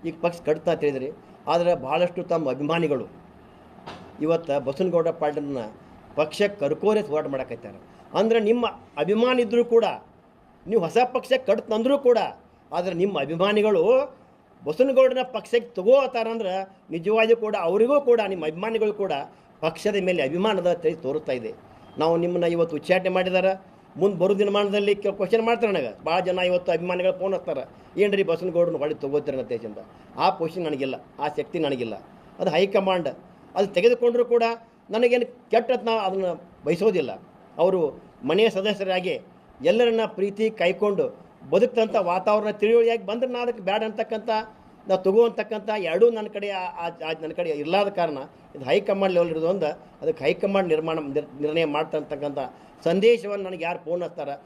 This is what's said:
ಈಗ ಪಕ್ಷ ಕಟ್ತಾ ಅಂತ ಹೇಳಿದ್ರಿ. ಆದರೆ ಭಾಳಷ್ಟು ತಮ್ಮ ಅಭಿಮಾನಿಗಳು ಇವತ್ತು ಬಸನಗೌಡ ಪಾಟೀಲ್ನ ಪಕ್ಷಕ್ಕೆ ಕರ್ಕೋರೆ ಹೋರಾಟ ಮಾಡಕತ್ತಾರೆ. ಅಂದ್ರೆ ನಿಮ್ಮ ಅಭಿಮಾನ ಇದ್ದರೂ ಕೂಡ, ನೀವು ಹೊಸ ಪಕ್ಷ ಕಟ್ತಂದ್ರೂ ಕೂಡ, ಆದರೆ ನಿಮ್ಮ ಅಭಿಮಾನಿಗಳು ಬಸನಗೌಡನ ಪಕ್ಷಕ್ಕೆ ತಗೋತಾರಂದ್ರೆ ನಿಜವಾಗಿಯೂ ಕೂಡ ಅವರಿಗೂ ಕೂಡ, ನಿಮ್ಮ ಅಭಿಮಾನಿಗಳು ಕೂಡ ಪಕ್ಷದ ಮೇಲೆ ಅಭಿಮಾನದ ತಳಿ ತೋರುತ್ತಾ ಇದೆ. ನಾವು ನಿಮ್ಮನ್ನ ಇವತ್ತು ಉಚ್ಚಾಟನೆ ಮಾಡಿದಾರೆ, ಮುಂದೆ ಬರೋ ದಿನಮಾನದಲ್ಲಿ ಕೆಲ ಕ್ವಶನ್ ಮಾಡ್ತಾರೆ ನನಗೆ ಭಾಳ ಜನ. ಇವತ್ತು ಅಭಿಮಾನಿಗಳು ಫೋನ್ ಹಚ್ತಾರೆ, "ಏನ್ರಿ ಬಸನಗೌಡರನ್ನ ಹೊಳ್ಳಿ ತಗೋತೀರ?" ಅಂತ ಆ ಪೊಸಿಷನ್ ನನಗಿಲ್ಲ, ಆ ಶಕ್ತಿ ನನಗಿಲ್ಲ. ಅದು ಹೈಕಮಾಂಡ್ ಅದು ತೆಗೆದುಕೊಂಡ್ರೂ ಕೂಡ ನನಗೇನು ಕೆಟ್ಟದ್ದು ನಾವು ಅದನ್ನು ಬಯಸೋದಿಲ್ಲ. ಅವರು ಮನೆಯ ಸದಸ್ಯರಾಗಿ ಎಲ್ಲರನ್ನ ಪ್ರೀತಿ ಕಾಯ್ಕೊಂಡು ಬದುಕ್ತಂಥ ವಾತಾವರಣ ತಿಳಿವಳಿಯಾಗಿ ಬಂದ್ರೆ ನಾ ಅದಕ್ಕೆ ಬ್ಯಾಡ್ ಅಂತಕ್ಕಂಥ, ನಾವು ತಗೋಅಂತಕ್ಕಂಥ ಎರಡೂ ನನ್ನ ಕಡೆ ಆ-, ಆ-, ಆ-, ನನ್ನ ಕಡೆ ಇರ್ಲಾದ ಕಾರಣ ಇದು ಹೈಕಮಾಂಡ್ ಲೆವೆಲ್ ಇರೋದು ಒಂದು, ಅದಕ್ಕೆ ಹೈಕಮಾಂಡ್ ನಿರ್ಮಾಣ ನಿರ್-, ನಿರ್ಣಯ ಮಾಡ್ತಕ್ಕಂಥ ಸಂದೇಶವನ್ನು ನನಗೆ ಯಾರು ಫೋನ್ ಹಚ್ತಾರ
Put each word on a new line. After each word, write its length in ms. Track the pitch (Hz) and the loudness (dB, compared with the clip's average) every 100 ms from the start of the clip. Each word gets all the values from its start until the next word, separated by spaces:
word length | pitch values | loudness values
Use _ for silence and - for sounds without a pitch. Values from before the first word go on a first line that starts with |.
ಈಗ 100 | 170 160 | -10 -4
ಪಕ್ಷ 180 | 170 170 - | -4 -4 -2
ಕಟ್ತಾ 240 | 156 175 | -2 0
ಅಂತ 100 | 160 | 0
ಹೇಳಿದ್ರಿ. 300 | 147 135 131 - - - - | 0 -2 -8 -10 -20 -14 -2
ಆದರೆ 280 | 165 175 | 2 2
ಭಾಳಷ್ಟು 480 | 170 131 156 175 175 | 0 0 0 0 -2
ತಮ್ಮ 280 | 175 170 143 | -2 -2 -2
ಅಭಿಮಾನಿಗಳು 560 | 127 147 165 160 135 107 - - - - - - - - - - - | -4 -2 0 0 -2 -4 -16 -20 -20 -20 -20 -20 -20 -18 -18 -20 -6
ಇವತ್ತು 400 | 151 165 165 143 | 0 0 0 -2
ಬಸನಗೌಡ 480 | 131 135 190 170 165 | -2 -2 0 2 0
ಪಾಟೀಲ್ನ 500 | 165 151 147 143 135 107 - - - - | 0 -2 -2 -6 -6 -8 -12 -20 -20 -12
ಪಕ್ಷಕ್ಕೆ 460 | - 151 - 202 202 | -2 -2 2 0 0
ಕರ್ಕೋರೆ 400 | 143 151 190 214 | -2 0 2 0
ಹೋರಾಟ 260 | 139 147 143 | 0 -4 -4
ಮಾಡಕತ್ತಾರೆ. 520 | 135 131 117 107 95 - - - 160 | -6 -8 -10 -14 -18 -20 -20 -6 0
ಅಂದ್ರೆ 220 | 220 226 | 2 2
ನಿಮ್ಮ 260 | 208 240 226 - - - | 2 2 0 -6 -16 -6
ಅಭಿಮಾನ 420 | 156 214 247 254 | 0 2 2 2
ಇದ್ದರೂ 240 | 233 240 | 2 2
ಕೂಡ, 200 | 233 233 202 117 - - _ _ _ _ - | 4 4 2 -4 -12 -20 _ _ _ _ -2
ನೀವು 160 | 220 | 0
ಹೊಸ 140 | 165 220 247 | 2 2 2
ಪಕ್ಷ 180 | - - 262 254 | 0 0 -2 2
ಕಟ್ತಂದ್ರೂ 520 | 202 - 220 233 277 | 0 0 -2 2 2
ಕೂಡ, 200 | 262 233 160 - - _ _ | 4 4 2 -6 -20 _ _
ಆದರೆ 220 | 165 180 | -4 -4
ನಿಮ್ಮ 260 | 170 196 175 | -2 -2 -2
ಅಭಿಮಾನಿಗಳು 640 | 139 165 196 214 214 196 180 262 285 - - _ _ _ | -4 0 2 2 2 4 4 4 2 -10 -20 _ _ _
ಬಸನಗೌಡನ 540 | - 160 269 262 262 254 | -10 0 2 6 4 2
ಪಕ್ಷಕ್ಕೆ 520 | 254 214 - 233 - | -4 -6 -2 -2 -2
ತಗೋತಾರಂದ್ರೆ 920 | - 185 269 262 240 226 226 196 185 190 - _ | -2 4 6 4 -2 -4 -4 -4 -4 -6 -12 _
ನಿಜವಾಗಿಯೂ 460 | 165 170 220 226 226 | -6 0 2 6 4
ಕೂಡ 200 | 214 208 | 2 -2
ಅವರಿಗೂ 400 | 170 196 233 285 | 0 2 4 4
ಕೂಡ, 200 | 269 233 202 | 6 4 2
ನಿಮ್ಮ 180 | 190 156 | -2 -6
ಅಭಿಮಾನಿಗಳು 460 | 165 214 226 214 | -4 -4 0 0
ಕೂಡ 200 | 208 196 143 151 - - _ | 0 -2 -2 -6 -14 -20 _
ಪಕ್ಷದ 360 | 160 165 208 202 | -4 0 -2 0
ಮೇಲೆ 200 | 180 180 | 0 0
ಅಭಿಮಾನದ 500 | 135 170 214 190 175 | 0 0 0 2 0
ತಳಿ 220 | 170 160 | 0 -2
ತೋರುತ್ತಾ 380 | 160 127 147 151 | -2 -6 -6 -4
ಇದೆ. 200 | 127 113 - - - - - | -6 -6 -14 -20 -20 -20 -2
ನಾವು 180 | 156 170 | 0 2
ನಿಮ್ಮನ್ನ 280 | 175 175 | 0 0
ಇವತ್ತು 320 | 170 170 165 151 | 0 0 0 -2
ಉಚ್ಚಾಟನೆ 320 | - 180 185 | 0 0 2
ಮಾಡಿದಾರೆ, 640 | 185 185 185 185 190 - - - - | -2 0 2 0 -2 -8 -20 -20 -2
ಮುಂದೆ 220 | 190 185 | 0 2
ಬರೋ 200 | 180 202 | 0 2
ದಿನಮಾನದಲ್ಲಿ 560 | 202 202 202 208 202 | 2 2 0 0 2
ಕೆಲ 160 | 202 208 | 0 -2
ಕ್ವಶನ್ 320 | 202 190 226 | -4 0 2
ಮಾಡ್ತಾರೆ 300 | 226 233 226 | 2 0 0
ನನಗೆ 320 | 185 123 101 | 0 -4 -6
ಭಾಳ 160 | 156 175 | -2 0
ಜನ. 180 | 180 185 | 0 0
ಇವತ್ತು 340 | 180 180 180 | 2 0 0
ಅಭಿಮಾನಿಗಳು 400 | 165 180 180 185 | -2 0 0 0
ಫೋನ್ 220 | 185 190 | 0 -2
ಹಚ್ತಾರೆ, 300 | 190 - 143 - - - - | -4 -4 -8 -8 -16 -12 0
"ಏನ್ರಿ 200 | 202 196 | 2 2
ಬಸನಗೌಡರನ್ನ 560 | 175 165 180 170 170 156 | 0 0 0 2 2 0
ಹೊಳ್ಳಿ 160 | 147 | -4
ತಗೋತೀರ?" 440 | 156 139 147 147 131 113 120 110 | -4 -2 -2 -2 -6 -4 -6 -8
ಅಂತ 120 | 104 - - - - | -14 -18 -20 -18 0
ಆ 140 | 170 | 0
ಪೊಸಿಷನ್ 340 | 190 165 175 | 0 -6 -4
ನನಗಿಲ್ಲ, 300 | 165 143 135 123 - - | -4 -4 -4 -6 -12 -6
ಆ 100 | 147 | -6
ಶಕ್ತಿ 300 | 147 143 175 | -4 -6 -2
ನನಗಿಲ್ಲ. 360 | 151 135 113 101 - - - - | -2 -2 -6 -8 -16 -20 -20 -4
ಅದು 120 | 185 | 0
ಹೈಕಮಾಂಡ್ 580 | 156 196 202 190 185 151 - - - - | 2 2 2 2 0 -2 -8 -18 -20 -10
ಅದು 120 | 180 202 | -2 0
ತೆಗೆದುಕೊಂಡ್ರೂ 580 | - 233 240 233 233 | 4 4 4 2 2
ಕೂಡ 180 | 240 233 226 233 - _ - | 2 2 2 -2 -12 _ -6
ನನಗೇನು 600 | 214 247 247 240 - - | 2 4 4 0 -8 0
ಕೆಟ್ಟದ್ದು 340 | 220 233 247 | 0 2 -2
ನಾವು 160 | 220 226 | 0 0
ಅದನ್ನು 420 | 190 190 185 165 - - | 0 -2 -4 -4 -10 -10
ಬಯಸೋದಿಲ್ಲ. 460 | 143 170 214 185 127 95 - - - - | -2 2 2 2 -2 -6 -14 -20 -20 0
ಅವರು 440 | 175 185 151 - - - | 2 2 -2 -4 -20 -10
ಮನೆಯ 260 | 127 180 220 | -2 2 2
ಸದಸ್ಯರಾಗಿ 720 | 190 202 196 196 185 180 131 - - - - | 2 -4 -4 -2 -2 -2 -6 -10 -20 -20 -4
ಎಲ್ಲರನ್ನ 360 | 139 214 240 226 214 | 0 4 4 2 -2
ಪ್ರೀತಿ 440 | 214 202 202 220 | -2 -4 0 -2
ಕಾಯ್ಕೊಂಡು 680 | 220 175 - 208 104 139 - - - 135 | 2 0 2 0 0 -2 -4 -20 -20 0
ಬದುಕ್ತಂಥ 460 | 170 240 240 220 220 | 2 2 2 0 0
ವಾತಾವರಣ 540 | 180 180 185 214 214 | 0 0 2 2 0
ತಿಳಿವಳಿಯಾಗಿ 560 | 208 196 233 233 233 185 | 0 4 4 4 0 -2
ಬಂದ್ರೆ 260 | 226 254 | -4 -4
ನಾ 100 | 247 | -4
ಅದಕ್ಕೆ 200 | 240 233 | -4 -4
ಬ್ಯಾಡ್ 220 | 185 208 | -2 -2
ಅಂತಕ್ಕಂಥ, 460 | 220 214 220 220 214 220 220 - - - - | -2 -4 -6 -6 -2 -4 -4 -16 -20 -20 -2
ನಾವು 140 | 185 | 0
ತಗೋಅಂತಕ್ಕಂಥ 680 | 190 202 233 220 214 214 208 214 | 4 6 4 2 -6 -6 -4 -2
ಎರಡೂ 320 | 170 170 233 | 0 2 0
ನನ್ನ 160 | 226 208 | 0 -8
ಕಡೆ 220 | 202 202 | -8 -6
ಆ-, 220 | 190 180 170 | -6 -8 -8
ಆ-, 300 | 170 165 156 | -10 -8 -8
ಆ-, 120 | 160 | -8
ನನ್ನ 100 | 156 | -8
ಕಡೆ 180 | 165 175 | -6 -4
ಇರ್ಲಾದ 380 | 147 147 185 202 | -4 0 0 0
ಕಾರಣ 300 | 196 165 143 139 - - | 0 -2 -4 -10 -18 -20
ಇದು 100 | - | -12
ಹೈಕಮಾಂಡ್ 500 | 127 190 202 196 196 | 2 2 2 0 2
ಲೆವೆಲ್ 160 | 175 170 | 2 2
ಇರೋದು 180 | 160 165 | 0 0
ಒಂದು, 180 | 196 156 165 - - | 0 -2 -4 -14 -6
ಅದಕ್ಕೆ 220 | 151 151 | -4 0
ಹೈಕಮಾಂಡ್ 440 | 139 170 202 196 180 | 0 0 0 0 2
ನಿರ್ಮಾಣ 300 | 156 160 160 | 0 0 -4
ನಿರ್-, 440 | 147 139 147 131 | -2 -4 -6 -6
ನಿರ್ಣಯ 220 | 147 160 | -2 0
ಮಾಡ್ತಕ್ಕಂಥ 760 | 160 147 156 156 143 143 143 139 131 - - - | 0 0 -2 -4 -6 -6 -6 -6 -8 -12 -20 -6
ಸಂದೇಶವನ್ನು 600 | 170 180 220 233 196 202 | 0 4 4 4 0 -8
ನನಗೆ 200 | 185 185 | -8 -6
ಯಾರು 140 | 165 170 | -6 -6
ಫೋನ್ 240 | 156 175 | -4 -4
ಹಚ್ತಾರ 260 | 170 170 143 139 | -4 -8 -10 -10